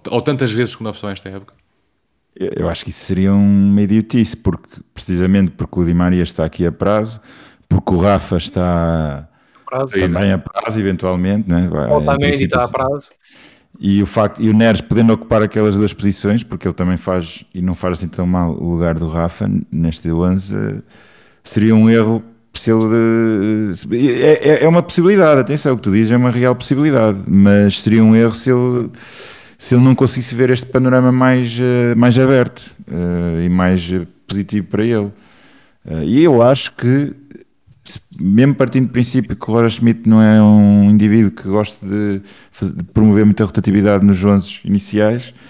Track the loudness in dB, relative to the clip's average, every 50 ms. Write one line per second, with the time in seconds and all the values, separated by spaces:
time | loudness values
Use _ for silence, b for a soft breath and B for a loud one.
0 | -10 -6 -6 -4 -2 -2 -2 -2 -4 -4 -2 -4 -4 -6 -8 -10 -12 -12 -12 -12
1 | -12 -12 -12 -12 -14 -16 -16 -18 -18 -20 _ _ _ _ _ _ _ _ _ _
2 | _ _ _ _ _ _ _ -10 -10 -8 -6 -6 -4 -4 -6 -6 -10 -12 -12 -12
3 | -8 -6 -2 -2 0 0 2 2 2 2 2 2 2 2 2 2 0 2 0 0
4 | 0 0 0 0 0 -2 -4 -4 -4 -4 -4 -4 _ _ -20 -20 -20 _ _ -16
5 | -10 -6 -4 -2 0 2 2 2 2 0 -2 -6 -10 -6 -4 -2 -2 0 0 0
6 | 0 0 0 0 -2 -2 -4 -4 -6 -4 -4 -4 -4 -4 -4 -2 -2 -2 0 -2
7 | -2 -4 -10 -14 B B B B B B B B _ -2 -2 -2 0 0 0 2
8 | 2 2 2 0 0 -2 -4 -4 -4 -6 -6 -4 -2 -2 -2 -2 -2 -2 -2 -2
9 | -4 -6 -8 -10 -14 -18 b b b b b b b -10 -8 -8 -6 -4 -2 -2
10 | -2 -2 0 0 0 0 0 -2 -4 -8 -8 -6 -6 -4 -4 -2 -2 -2 -4 -4
11 | -4 -4 -4 -2 -2 -2 -2 -2 -2 -2 0 0 0 -2 -2 -4 -2 -2 -2 0
12 | 0 -2 -2 0 0 -2 0 -2 -2 -2 -2 -2 -2 -4 -4 -4 -6 -6 -6 -8
13 | -12 -16 _ b b b b b b b b b b b -14 -6 -2 0 0 0
14 | 0 0 0 0 0 0 -2 -2 0 2 4 4 4 4 2 0 -2 -2 0 2
15 | 2 2 2 0 -2 0 0 0 0 0 0 0 0 0 2 0 0 -2 -2 -4
16 | -4 -4 -4 -2 -2 -2 -2 -2 -4 -6 -10 -8 -6 -6 -4 -4 -4 -4 -4 -4
17 | -4 -4 -4 -4 -4 -8 -12 -20 -20 _ -10 -6 -6 -6 -4 -4 -4 -4 -4 -6
18 | -8 -8 -6 -6 -4 -2 -2 -2 -2 -2 -4 -6 -6 -6 -4 -2 -2 -2 -2 -4
19 | -4 -6 -4 -4 -4 -4 -6 -6 -6 -4 -4 -4 -6 -6 -6 -4 -4 -4 -4 -6
20 | -6 -4 -4 -2 0 0 -2 -2 -4 -6 -8 -8 -6 -8 -8 -10 b b b b
21 | b b b b b b b b _ -8 -4 0 2 4 4 4 4 4 4 4
22 | 2 0 -2 -4 -6 -12 -20 _ _ _ -14 -6 -2 0 0 2 2 2 0 0
23 | 0 0 0 0 0 0 -2 -2 -2 -2 -2 -2 -4 -6 -6 -10 -8 -6 -2 -2
24 | 0 0 0 0 2 2 2 2 2 2 2 2 2 2 2 2 0 -2 -2 0
25 | 2 2 4 4 4 4 4 2 2 0 -4 -4 -2 -2 -4 -2 -2 0 0 2
26 | 2 2 2 2 2 0 0 0 0 0 0 -2 -2 -4 -2 0 0 0 2 2
27 | 2 0 0 -2 -2 0 2 4 4 6 6 4 4 2 0 0 0 2 2 4
28 | 6 6 6 4 4 2 0 -2 -2 0 0 0 0 0 -2 -4 -6 -8 B B
29 | B B B B B B B B B B B B -4 0 2 4 4 4 4 4
30 | 2 0 0 -2 -6 -6 -2 0 0 0 0 -2 -4 -4 -2 0 0 2 2 2
31 | 2 2 2 2 2 2 2 0 -2 -4 -4 -2 -2 0 0 0 0 0 2 2
32 | 2 4 4 4 4 4 4 2 2 0 -4 -10 -20 -20 -20 -20 -16 -10 -8 -6
33 | -4 -4 -2 -2 -2 -2 -2 -2 -2 0 0 0 2 2 0 0 -2 -4 -6 -6
34 | -6 -8 _ _ _ -8 -6 -6 -6 -4 -6 -6 -6 -4 -4 -2 -2 -2 -2 -2
35 | -4 -6 -8 b b b b b b b b b b b b b -14 -10 -8 -6
36 | -4 0 2 2 4 4 4 4 4 4 2 0 -2 -8 -10 -4 -2 0 0 0
37 | -2 -4 -8 -14 -20 _ -20 -20 -20 _ _ _ _ _ _ _ _ -16 -16 -16
38 | -16 _ -12 -6 -2 2 4 4 4 4 2 2 0 0 0 0 -2 0 -2 -2
39 | -2 -2 -2 -2 -4 -4 -6 -8 -6 -2 0 2 2 0 0 0 0 0 0 0
40 | 2 4 4 6 6 6 6 6 6 6 6 6 6 6 6 6 6 6 4 4
41 | 4 4 4 4 2 2 -2 -6 -6 -4 -2 -2 -2 -4 -8 -12 -10 -6 -6 -4
42 | -4 -4 -4 -6 -8 B B B B B _ -8 -8 -8 -6 -8 -12 -4 0 2
43 | 4 4 6 6 4 4 4 2 0 -2 -2 -2 -2 0 2 2 2 2 2 4
44 | 4 2 2 2 2 2 2 2 0 -4 -10 -12 -6 -4 -2 -2 -2 -2 -2 0
45 | 0 0 0 -2 -6 -12 b b b